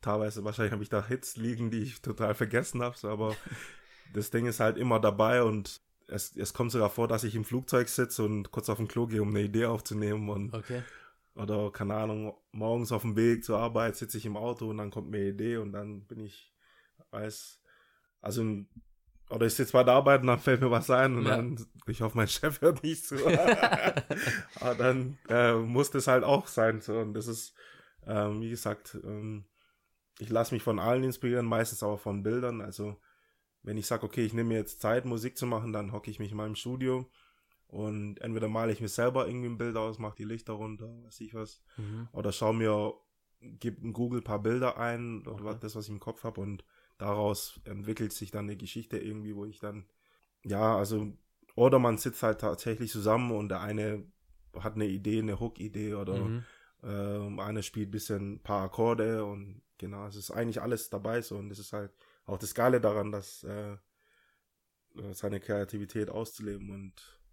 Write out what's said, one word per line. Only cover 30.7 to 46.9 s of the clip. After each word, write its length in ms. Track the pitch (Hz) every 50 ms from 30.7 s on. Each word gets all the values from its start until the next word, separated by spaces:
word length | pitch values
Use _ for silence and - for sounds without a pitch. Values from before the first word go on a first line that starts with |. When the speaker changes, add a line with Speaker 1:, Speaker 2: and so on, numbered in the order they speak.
| 107 101
Speaker 1:
allen 240 | 87 113 123 127 131
inspirieren, 420 | 131 123 - - 123 120 123 117
meistens 360 | 113 117 113 117 113 - -
aber 160 | - 104 104
von 260 | 98 - 110 101 101 98
Bildern, 380 | 107 113 123 123 123 120 113
also, 360 | 101 104 95 - 104 104 101 - _ _ _ _ _ _ _ _ _ _ _ _ _
wenn 140 | - 107
ich 100 | 107 101
sag, 160 | - 120 107 -
„Okay, 220 | 107 - - 117
ich 80 | 107 110
nehme 160 | 117 117 117
mir 80 | 113
jetzt 240 | 110 104 - - -
Zeit, 240 | - 107 113 127 127
Musik 320 | 127 120 113 110 127 -
zu 80 | - 127
machen“, 240 | 123 120 110 113 117 107
dann 200 | 107 104 98 110
hocke 180 | 104 - -
ich 80 | 104 -
mich 120 | 107 98
in 60 | 107
meinem 180 | 104 107 107 107
Studio 540 | - - 123 127 127 131 127 127 127 127 - _ _ _ _ _ _ _ _ _ _ _
und 520 | _ - 98 107 107 107 104 104 104 101 -
entweder 280 | - 113 113 110 110 107
male 220 | 110 113 113 113 107
ich 80 | 101
mir 80 | 120 101
selber 380 | - - 120 123 127 131 127
irgendwie 200 | 85 120 123 123
ein 100 | 120 120
Bild 200 | 110 120 120 110
aus, 200 | 113 110 110 110 107
mach 140 | 110 107 101
die 100 | - 110
Lichter 280 | 107 113 113 - - 110
runter, 360 | 104 110 110 110 104 110 110 117 117 120
weiß 180 | 113 - -
ich 120 | 107 107 110
was, 300 | 110 110 107 - _ _ _ _
Speaker 2:
Mhm. 300 | - 107 104 107 113 117 117
Speaker 1:
oder 200 | - - 95 101
schau 220 | 95 - 117 110 110
mir, 400 | 113 113 110 107 104 104 110 113 - _ _ _ _ _ _ _ _
gib 400 | - 110 110 110 - 117 101 - 98
in 100 | 113 107
Google 260 | 107 120 120 123 120
ein 40 | 110
paar 160 | - 107 104 101
Bilder 340 | 110 117 127 127 123 -
ein, 440 | - 117 120 117 117 120 117 117 104
oder 100 | - - 110
Speaker 2:
Okay. 80 | 104 104
Speaker 1:
was, 140 | 107 110 110
das, 160 | 113 107 107
was 100 | 110 104
ich 60 | 104
im 80 | 104 101
Kopf 240 | - - 113 - -
hab, 140 | 113 107
und 260 | - 98 98 101 95 - _ _ _ _ _